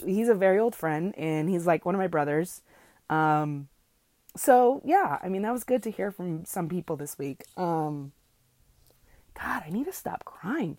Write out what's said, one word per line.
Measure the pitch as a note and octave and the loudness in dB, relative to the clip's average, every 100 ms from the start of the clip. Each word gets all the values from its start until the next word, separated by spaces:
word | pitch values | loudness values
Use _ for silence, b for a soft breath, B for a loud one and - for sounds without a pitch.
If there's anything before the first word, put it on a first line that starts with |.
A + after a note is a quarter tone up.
he's | - G3 A3+ | 0 0 4
a | |
very | G#3+ F#3+ F#3+ | 4 6 6
old | A3+ | 2
friend, | A3+ D#3+ D3+ F3+ - | 0 -2 0 -2 -4
and | D#3+ D#3 D#3+ | -2 0 0
he's, | F3+ | 0
like, | E3+ D#3+ | 2 0
one | - | 0
of | F#3+ | -2
my | F#3+ | 0
brothers. | E3 D3 D3 F3+ - _ b b b _ | 0 0 0 -2 -8 _ b b b _
Um, | D#3 D#3 D3+ D3+ C#3+ C#3 _ _ _ _ _ _ | 0 2 2 0 -6 -10 _ _ _ _ _ _
so, | - - B3 B3 C#4 | -6 6 8 8 4
yeah, | - F4+ F#4 D3 | 2 2 2 -2
I | F#3 | -4
mean, | F#3+ | -4
that | G#3 | -2
was | B3 | -4
good | - B3+ | 0 -2
to | A3 | -2
hear | G#3 G3 | -6 -6
from | G3 F3+ D#3+ | -6 -6 -6
some | E3 - E3 | -6 -6 -4
people | F3+ - | -4 -6
this | D3+ C#3+ - | -8 -8 -8
week. | C#3 C3+ - - | -8 -8 -14 -6
Um, | F3+ E3 D#3 D3 C#3 _ _ _ _ _ _ _ _ _ b b b | -2 0 -2 -4 -10 _ _ _ _ _ _ _ _ _ b b b
God, | - - B3+ | -12 -6 -6
I | D#3 | -4
need | F#3+ | -6
to | D4 | -6
stop | F#4 - - | -6 -8 -10
crying. | - - F3 D4+ F3+ | -12 -12 -6 -4 -4